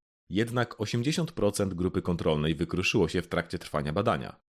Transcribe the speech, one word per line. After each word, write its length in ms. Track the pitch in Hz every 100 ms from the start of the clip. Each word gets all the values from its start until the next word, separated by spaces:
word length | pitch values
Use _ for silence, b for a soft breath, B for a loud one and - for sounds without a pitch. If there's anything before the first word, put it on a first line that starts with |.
| _ _ -
Jednak 500 | 90 117 123 117 -
osiemdziesiąt 520 | 104 120 131 165 156
procent 420 | - 101 - 98
grupy 280 | 87 90 90
kontrolnej 520 | 92 85 85 76 78
wykruszyło 540 | 78 85 85 - 110 80
się 140 | 90
w 60 | -
trakcie 300 | 85 - 87
trwania 340 | - 76 71
badania. 440 | 85 113 78 53 - _